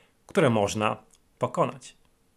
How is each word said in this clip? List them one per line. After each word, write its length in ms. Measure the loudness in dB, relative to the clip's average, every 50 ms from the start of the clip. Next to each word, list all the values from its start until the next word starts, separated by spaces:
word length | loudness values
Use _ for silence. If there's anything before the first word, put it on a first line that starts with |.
| _ _ _ _ _
które 240 | -4 0 2 2 4
można 480 | 4 2 0 0 0 0 0 0 -2 -2 -10 _ _ _ _ _ _ _
pokonać. 560 | -4 -4 0 -2 -2 -2 -4 -12 -20 -20 -20 _ _ _ _ _ _ _ _